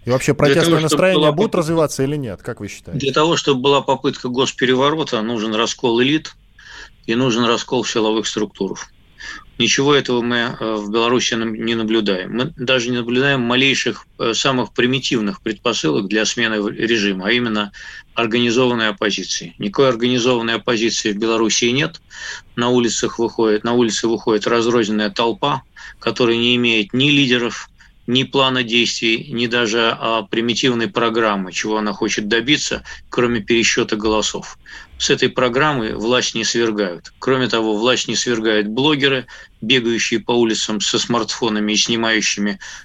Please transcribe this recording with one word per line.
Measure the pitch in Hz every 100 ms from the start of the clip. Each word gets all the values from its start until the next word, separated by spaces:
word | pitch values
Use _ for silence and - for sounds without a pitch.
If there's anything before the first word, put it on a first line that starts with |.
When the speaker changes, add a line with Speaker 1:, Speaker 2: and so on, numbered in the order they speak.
| -
Speaker 1:
И |
вообще | 175 -
Speaker 2:
Для | 135
того, | 147
Speaker 1:
протестные | 151 165
Speaker 2:
чтобы | 156
Speaker 1:
настроения | 156 151 185 170
Speaker 2:
была | 151
Speaker 1:
будут | 151 220
Speaker 2:
попытка | 185
Speaker 1:
развиваться | 156 165 147 -
или | 135 151
нет? | 127 90
Как | - 117
вы | 104
считаете? | - - 127
Speaker 2:
Для | 135
того, | 151 160 -
чтобы | - 131
была | 139 143
попытка | 131 131 143 - 127
госпереворота, | 123 139 - 127 127 139 160 143 117
нужен | 110 117 110 107
раскол | 117 - 127 117
элит | 127 156 - - _ - - - - - -
и | 117
нужен | 131 113 117
раскол | 113 - 127 107
силовых | 120 110 110 101
структур. | - 104 - 95 - - _ _ - - - - -
Ничего | 117 - 139 139
этого | 127 123
мы, | 120 120
э, | 117 - 113 107
в | 104
Беларуси | 113 117 123 -
нам | 117 113
не | 110 113
наблюдаем. | 113 110 113 101 92 92
Мы | 107 147 -
даже | 123 131 117
не | 123
наблюдаем | 117 123 143 135
малейших, | 120 127 139 147 123 98 - -
э, | 113
самых | 107 143 127 107
примитивных | - 123 135 - 123 104 95
предпосылок | 110 104 123 107 156 139 95
для | 107 107
смены | - 113 107
в-, | 101
режима, | - 110 117 101 95 95
а |
именно | 120 120 107 104 - - - -
организованной | - 117 120 120 117 127 120 110
оппозиции. | 101 110 95 92 - 82 -
Никакой | 104 101 135
организованной | 113 123 127 120 123 113 113
оппозиции | - 113 113 - 110
в | 101
Беларуси | 113 113 110 - 120
нет. | 127 160 - _ - - - - -
На | 120
улицах | 123 117 - 113 -
выходит, | 113 - 110 104
на | 117
улице | 123 120 101 113
выходит | 110 - 107 117
разрозненная | 117 117 120 104 107 107
толпа, | 98 117 101 143 147 - - - -
которая | 117 110 120 117
не | 120 123
имеет | 120 113 98
ни | 123 143
лидеров, | 143 135 123 117 - - - - _ -
ни | 127
плана | 127 139 131 127
действий, | 117 120 110 - 117 110 -
ни | 117 120
даже, | 120 113 117 113 -
а, | 113 113
примитивной | 101 113 117 110 135 120 110
программы, | 117 113 113 110 101 92
чего | 82 107 107
она | 107
хочет | 98 107 - 104
добиться, | 117 117 147 - 117 - - -
кроме | - 120 120
пересчёта | 101 117 107 - 107 107
голосов. | 110 107 104 - - - - - - -
С | -
этой | 139 127
программой | - 123 120 151 139 110
власть | 110 110 123 -
не | 113 110
свергают. | 120 113 104 95 85 - -
Кроме | - 131 123
того, | 113 110 104
власть | 120 120 -
не | 107
свергают | 123 113 113 107 104
блогеры, | 113 147 151 135 131 123 - - _
бегающие | 110 131 117 113 - 110
по | 101
улицам | 120 117 104 - 107
со | - 117
смартфонами | - 117 110 - 117 107 104
и | 107
снимающими, | - 117 113 110 98 - 104 101 - -